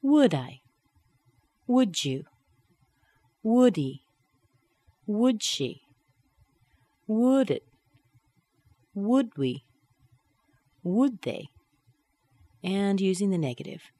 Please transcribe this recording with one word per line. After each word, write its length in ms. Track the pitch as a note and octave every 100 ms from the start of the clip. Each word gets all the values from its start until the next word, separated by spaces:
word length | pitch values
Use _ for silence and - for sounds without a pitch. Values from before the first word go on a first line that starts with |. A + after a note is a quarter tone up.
would 320 | C#4 D4 B3+
I, 280 | C#3+ B2 B2+ _ _ _ _ _ _ _ _ _ _ -
would 360 | B3 B3 E3+
you, 220 | C#3+ C3+ D3 _ _ _ _ _ _ _ _ _ _ _
would 320 | A3 A#3+ B3+
he, 280 | E3 C3+ C3+ _ _ _ _ _ _ _ _ _ _
would 360 | - G#3 B3+ A3
she, 400 | - - C3 - _ _ _ _ _ _ _ _ _ _ _ _ -
would 420 | G#3+ B3 C4+ A#3+
it, 140 | - _ _ _ _ _ _ _ _ _ _ _ _ _
would 440 | G3 G3+ B3+ A#3+ -
we, 260 | C3+ B2+ _ _ _ _ _ _ _ _ _ _ _ _
would 380 | F3 G3 C4+ A3
they, 280 | - - - _ _ _ _ _ _ _ _ _ _ _
and 360 | F#3 G3 G3+ G3
using 300 | F#3+ F#3 G3+
the 80 | F3+
negative. 440 | C#3+ B2 D3+ E3 -